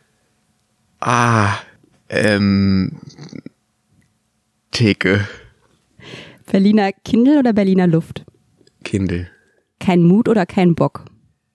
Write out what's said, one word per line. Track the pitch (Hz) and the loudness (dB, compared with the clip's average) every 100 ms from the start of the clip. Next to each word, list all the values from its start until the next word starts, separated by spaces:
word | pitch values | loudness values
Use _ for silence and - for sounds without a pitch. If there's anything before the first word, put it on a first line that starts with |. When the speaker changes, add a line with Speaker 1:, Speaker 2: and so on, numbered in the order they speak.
| _ _ _ _ _ _ _ _ _ _ | _ _ _ _ _ _ _ _ _ _
Speaker 1:
Ah, | 117 120 120 113 104 101 - _ _ _ - | -4 0 2 2 0 -4 -10 _ _ _ -6
ähm, | - 107 101 101 98 98 95 92 - - - - - - - _ _ _ _ _ _ _ _ _ _ _ | -2 0 0 0 2 2 0 -2 -8 -20 -20 -20 -20 -20 -20 _ _ _ _ _ _ _ _ _ _ _
Theke. | - 110 - 90 101 101 - - _ _ _ _ _ - - - - - | -2 0 0 0 0 -2 -12 -20 _ _ _ _ _ -20 -20 -20 -20 -4
Speaker 2:
Berliner | 196 196 220 196 - | 0 2 2 0 -4
Kindle | - 233 254 294 | -4 0 2 2
oder | 247 | 2
Berliner | 208 196 190 180 | 0 2 2 2
Luft? | 160 - - - _ _ _ _ _ | 0 -2 -12 -20 _ _ _ _ _
Speaker 1:
Kindle. | - 101 92 87 90 _ _ _ _ _ | -8 -4 -4 -4 -8 _ _ _ _ _
Speaker 2:
Kein | 196 180 | 0 2
Mut | 170 202 - | 4 4 2
oder | 220 170 | 0 -2
kein | 202 180 | 0 0
Bock? | 160 143 - - _ _ _ _ | 0 -2 -6 -20 _ _ _ _